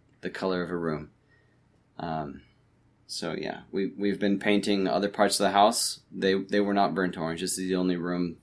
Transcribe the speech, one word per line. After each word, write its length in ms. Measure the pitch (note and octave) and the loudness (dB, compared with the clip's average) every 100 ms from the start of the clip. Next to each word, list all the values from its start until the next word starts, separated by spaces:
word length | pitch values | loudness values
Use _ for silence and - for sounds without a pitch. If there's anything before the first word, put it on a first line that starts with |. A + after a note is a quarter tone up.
| _ _ | _ _
the 80 | F#2 | -12
color 340 | - F#2+ F#2 | -4 -2 -2
of 60 | E2+ | -2
a 60 | F2 | -4
room. 340 | E2 D2 D2+ _ _ _ _ _ _ _ _ - | -2 -4 -8 _ _ _ _ _ _ _ _ -10
Um, 420 | E2+ D#2+ D2 C2 - _ _ _ _ _ - | -6 -6 -6 -12 -20 _ _ _ _ _ -14
so 300 | - E2 D#2 | -8 -6 -6
yeah, 220 | - - - | -6 -10 -8
we, 220 | G2 G2 - | -4 -4 -2
we've 220 | G2+ F#2+ | -2 0
been 220 | G#2 G2+ | 0 2
painting 480 | G#2+ G#2 G2+ G2+ F#2+ | 2 2 2 0 2
other 200 | - G2+ | 0 0
parts 300 | - G2+ - | 2 2 4
of 60 | |
the 80 | G2 | 2
house. 480 | G2+ G#2 A#2+ - - _ | 6 6 4 -2 -4 _
They, 240 | F#2+ F#2+ | -2 2
they 240 | F#2+ F#2+ G2+ | 2 2 2
were 160 | G2+ | 2
not 180 | G2+ G2 | 2 2
burnt 240 | F2 F2+ F2 | 2 -2 -2
orange. 260 | D#2+ E2+ | -4 -4
This 100 | F2+ | -4
is 60 | - F#2 | -4 0
the 80 | F#2 | 2
only 200 | F#2 F2 | 2 0
room 420 | F2 F2+ F2 E2 | -2 -2 -2 -6